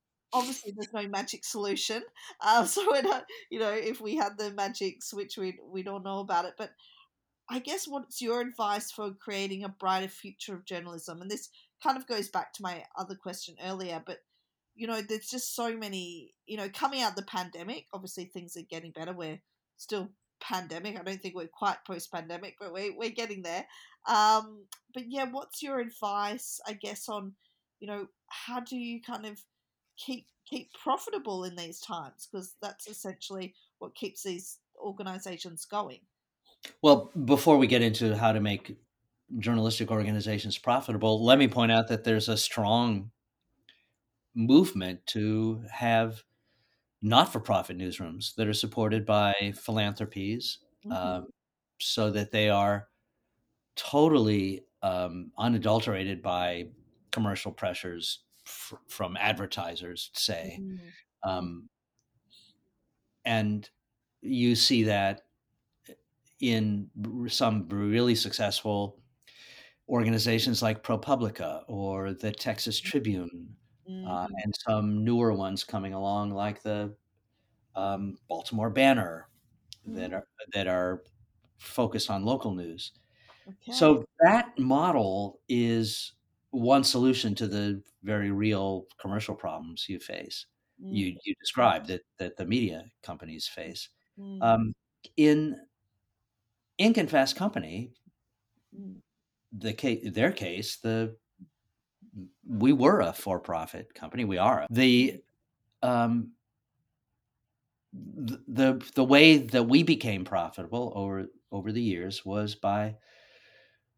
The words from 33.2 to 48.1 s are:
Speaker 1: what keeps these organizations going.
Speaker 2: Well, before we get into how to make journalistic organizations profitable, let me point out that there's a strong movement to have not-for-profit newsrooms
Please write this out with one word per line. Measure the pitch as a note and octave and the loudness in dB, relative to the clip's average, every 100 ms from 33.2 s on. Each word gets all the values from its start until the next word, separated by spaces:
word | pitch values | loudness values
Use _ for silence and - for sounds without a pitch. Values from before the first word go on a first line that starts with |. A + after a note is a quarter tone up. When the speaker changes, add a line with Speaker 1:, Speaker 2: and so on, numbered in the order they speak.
| - F#3+ F#3 - _ _ | -12 -10 -12 -14 _ _
Speaker 1:
what | - | -18
keeps | - G3+ - | -12 -12 -10
these | G3 F3 F#3 - _ - | -10 -10 -12 -18 _ -14
organizations | G#3 G3 F#3+ F#3 F#3+ E3+ F3+ E3 - | -12 -10 -12 -12 -12 -14 -12 -14 -6
going. | G#3 F#3+ B2+ _ _ _ _ _ _ - - | -6 -6 -10 _ _ _ _ _ _ -20 6
Speaker 2:
Well, | D3+ C#3+ - F3 | 8 8 6 -4
before | B2 C#3 E3+ D3 | 4 6 8 8
we | A#2+ | 8
get | B2 | 6
into | A#2 A2 A2+ G#2 | 4 2 0 4
how | A2+ | 4
to | G#2+ | 4
make | G#2 G2 - G#2+ _ _ _ _ _ B2 | 0 -2 -6 -18 _ _ _ _ _ -4
journalistic | G#2+ A#2 A2 A2 A2 | 0 2 2 0 0
organizations | A2 G#2 G#2+ G#2 G#2 G#2 - | 0 0 0 -2 -4 -4 -4
profitable, | - B2+ - A2 A2 A2 | 0 0 0 2 4 6
let | A2+ C3+ | 8 8
me | C3 | 8
point | B2 A#2 | 4 6
out | A2+ A2+ | 6 4
that | A2 | 0
there's | A2+ A2 G#2+ | 2 2 2
a | G#2+ | 0
strong | - - G#2 A#2 A#2+ G2+ G#2+ - _ _ _ _ _ _ _ _ _ _ _ | 0 0 2 4 2 0 -4 -14 _ _ _ _ _ _ _ _ _ _ _
movement | A#2 A#2 C#3+ F#3 G2 F#2 F2+ - | 0 6 8 6 0 -4 -6 -6
to | A2 G#2+ A2 A2+ A2+ G#2+ | -2 0 2 0 -2 -8
have | - A#2+ A2+ A2+ A2+ - _ _ _ _ _ _ _ | -2 2 4 2 -4 -16 _ _ _ _ _ _ _
not-for-profit | G#2+ A#2+ F3 A2+ - F#2+ E2+ F2+ | 6 6 6 2 0 0 0 -4
newsrooms | F#2 - E2+ | -6 -6 -8